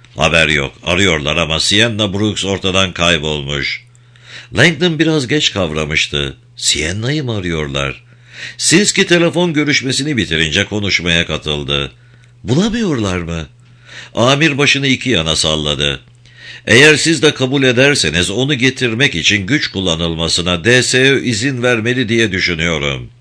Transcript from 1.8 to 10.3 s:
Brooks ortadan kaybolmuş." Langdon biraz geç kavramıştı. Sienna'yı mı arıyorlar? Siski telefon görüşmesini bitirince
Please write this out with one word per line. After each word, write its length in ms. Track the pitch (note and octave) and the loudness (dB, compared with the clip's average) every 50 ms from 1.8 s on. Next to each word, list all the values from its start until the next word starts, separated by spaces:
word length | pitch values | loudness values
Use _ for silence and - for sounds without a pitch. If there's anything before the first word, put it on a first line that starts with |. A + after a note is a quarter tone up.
| A2+ A#2+ A2 G2+ A2 G2+ | 2 2 0 -2 -2 -2
Brooks 320 | F2+ G2+ G#2+ G#2+ F#2+ - - | -2 0 -2 -2 -2 -2 -2
ortadan 480 | G2 G2 F#2 - F#2+ F2 F#2+ F#2+ F#2 | -2 -4 -2 -2 -2 0 0 0 -2
kaybolmuş." 920 | E2 - E2+ E2+ E2+ D#2 D2 D#2 D2+ D2 C#2 C#2 D2 C#2+ C2+ - - - - - - - _ _ - - - - - - - - - | -2 0 2 2 2 0 0 -4 -4 -4 -4 -6 -4 -4 -4 -6 -6 -10 -12 -20 -20 -20 _ _ -20 -20 -20 -20 -20 -20 -16 -6 0
Langdon 420 | F#2+ C3+ E3+ D#3+ C3 F3 F3+ D#3+ C#3+ | 2 4 4 4 2 0 0 0 0
biraz 300 | D3+ D#3+ D#3+ D#3 C3 G#2+ | -2 0 0 0 0 0
geç 240 | D3 D3+ D3 - | -2 0 0 0
kavramıştı. 840 | - G2+ F2+ D#2 D#2 D#2 D#2 D2 D2+ D2+ - - - D2 C#2+ C#2 C#2 - _ _ - | -2 -2 -2 -2 -2 -4 -4 -2 -2 -2 -2 -2 -4 -4 -4 -4 -8 -12 _ _ -14
Sienna'yı 680 | - - - - D#2 D2+ D#2+ F#2+ G#2+ A2+ B2+ D3 D#3 C#3+ | -6 -2 -2 0 0 -2 -4 -4 -4 -4 -4 -4 -4 -4
mı 120 | A#2+ A2 | -4 -4
arıyorlar? 680 | G#2 F2+ F2 E2 D#2 D2+ C#2 C2+ C#2 C#2 C#2 - - - - - - - - - - - - - - | -4 -4 -2 -2 -2 -4 -4 -4 -4 -4 -4 -6 -10 -16 -20 -20 -20 -20 -20 -20 -16 -16 -16 -10 -4
Siski 480 | - - D3+ F#3 G#3 - - F#3+ F#3+ | 0 4 4 4 4 4 2 0 2
telefon 460 | - E3+ F3 E3+ E3 C3 E3 F3+ F3 | 4 4 4 4 2 2 2 0 0
görüşmesini 640 | D3+ D3 D3 C#3+ C#3 B2 A#2 C3 B2+ B2+ C#3 D3+ D3 | 2 0 0 2 0 0 0 -2 -2 -2 -2 -2 0
bitirince 480 | A2+ F2+ - | -2 0 0